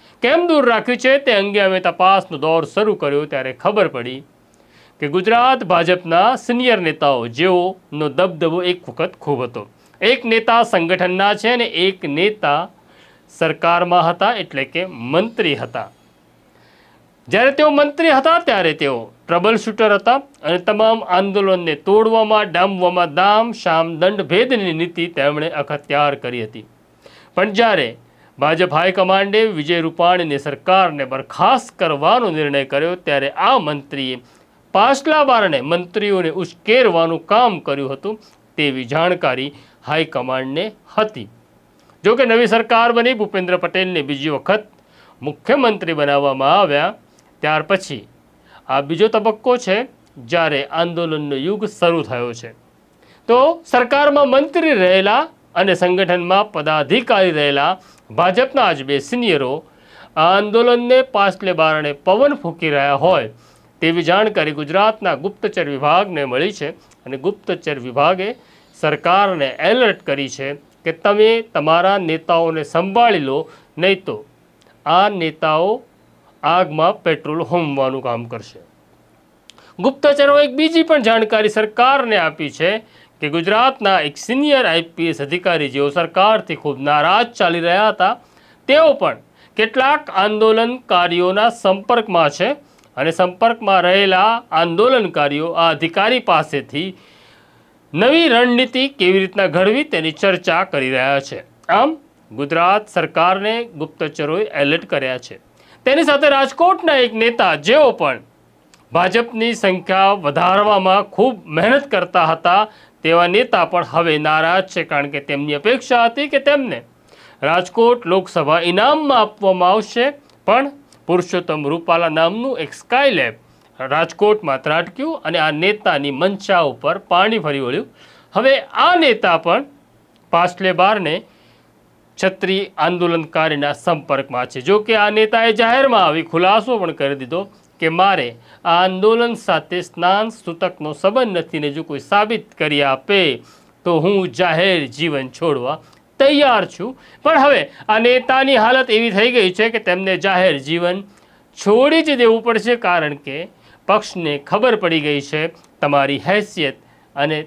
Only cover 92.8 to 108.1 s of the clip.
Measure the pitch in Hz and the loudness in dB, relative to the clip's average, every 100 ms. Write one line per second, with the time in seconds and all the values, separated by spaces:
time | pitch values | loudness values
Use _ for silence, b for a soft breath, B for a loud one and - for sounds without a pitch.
92.8 | b - 151 165 180 180 233 233 208 190 | b -4 -4 0 -2 2 0 0 2 2
93.8 | 175 190 196 185 208 233 - 160 170 165 | 4 2 2 2 2 0 -2 -2 0 2
94.8 | 240 262 190 160 143 143 165 165 165 156 | 2 2 0 0 -2 -2 -4 0 0 0
95.8 | 160 170 208 254 233 165 151 143 117 139 | -2 0 0 0 0 0 0 -6 -6 -8
96.8 | 185 185 b b b b b b b b | -10 -12 b b b b b b b b
97.8 | _ 147 226 320 330 233 247 240 254 254 | _ 0 2 4 4 2 2 2 0 0
98.8 | 269 269 180 190 190 202 190 156 190 240 | -4 0 2 2 0 -2 0 2 2 0
99.8 | 302 175 160 156 196 180 185 165 190 143 | -2 -4 -4 -2 0 0 0 0 0 -2
100.8 | 131 131 131 139 135 120 - _ - 185 | -2 0 0 0 -4 -14 -16 _ -2 2
101.8 | 269 320 _ _ _ 110 143 165 175 208 | 2 -2 _ _ _ -10 -4 0 2 0
102.8 | 214 - 170 165 175 190 202 226 233 170 | -2 -4 -2 0 0 0 -2 -6 -8 -10
103.8 | 156 - 156 156 147 170 214 147 143 160 | -12 -8 -10 -6 -6 -4 -4 -2 0 -2
104.8 | - 156 131 127 - 101 _ _ b b | -2 -6 -4 -8 -12 -20 _ _ b b
105.8 | - 285 294 285 294 277 269 - 339 381 | 0 2 2 4 4 2 0 2 2 2
106.8 | 339 285 240 220 233 233 196 151 143 277 | 2 2 0 0 -2 2 0 0 2 4
107.8 | 285 - 151 | 4 2 -2